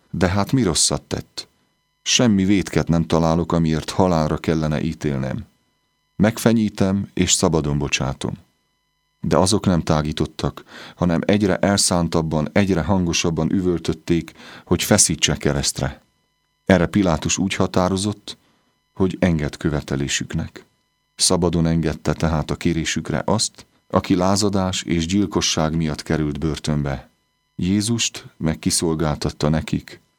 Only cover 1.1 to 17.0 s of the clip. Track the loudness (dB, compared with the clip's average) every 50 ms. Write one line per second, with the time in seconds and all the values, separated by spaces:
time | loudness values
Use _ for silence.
1.1 | -8 -8 -8 _ _ -16 -16 _ _ _ _ _ _ _ _ _ _ _ -2 0
2.1 | 2 4 4 4 4 4 4 4 2 2 2 0 0 0 2 2 2 2 2 2
3.1 | 2 2 4 2 2 0 0 0 0 2 2 2 0 -2 -4 -2 0 2 2 4
4.1 | 4 2 2 0 -2 -2 -2 -2 0 0 0 -2 -2 -2 -2 -4 -4 -4 -4 -4
5.1 | -4 -4 -4 -6 -6 -8 -10 -12 _ _ _ _ _ _ _ _ _ _ _ _
6.1 | _ 0 0 0 2 2 2 2 4 4 2 0 0 0 0 2 2 0 -2 -2
7.1 | -2 0 2 2 2 2 2 2 2 2 2 0 0 -2 -2 -2 -2 -2 -2 -4
8.1 | -4 -6 -6 -8 -8 -10 -14 _ _ _ _ _ _ _ _ _ _ _ _ _
9.1 | _ _ -2 2 2 4 4 4 2 2 2 2 2 2 2 2 2 2 0 0
10.1 | -2 -4 -4 -4 -4 -4 -4 -4 -4 -8 -14 -20 -20 -20 -20 -12 -4 -2 0 0
11.1 | 0 0 2 2 2 2 2 2 2 2 2 2 2 2 2 2 2 0 0 0
12.1 | 0 0 0 0 0 -2 -2 0 0 2 2 2 2 0 0 0 0 0 0 0
13.1 | 0 0 0 0 0 0 0 0 0 0 0 0 0 0 -2 -4 -4 -2 -2 0
14.1 | 0 0 -2 -4 -12 -20 -20 -20 -20 -10 -4 -2 0 0 2 4 4 4 4 2
15.1 | 0 0 0 0 0 0 0 0 0 0 -2 -4 -4 -4 -4 -6 -6 -10 _ _
16.1 | _ _ _ _ _ _ _ _ _ _ _ 4 4 4 4 2 2 2